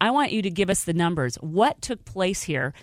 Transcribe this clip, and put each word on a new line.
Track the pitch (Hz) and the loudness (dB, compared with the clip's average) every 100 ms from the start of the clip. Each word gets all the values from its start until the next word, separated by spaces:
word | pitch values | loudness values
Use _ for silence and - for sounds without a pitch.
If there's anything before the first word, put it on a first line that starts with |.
I | 220 | 2
want | 269 269 | 2 2
you | 220 | 0
to | 196 | -2
give | 170 190 | 0 2
us | 190 | 0
the | - | 0
numbers. | 165 170 165 127 - | 0 2 0 -2 -4
What | 160 165 247 - | -4 2 2 2
took | - 233 | -8 -8
place | - 190 185 196 | -8 -2 -2 -2
here? | - 143 131 - | -4 -2 -4 -6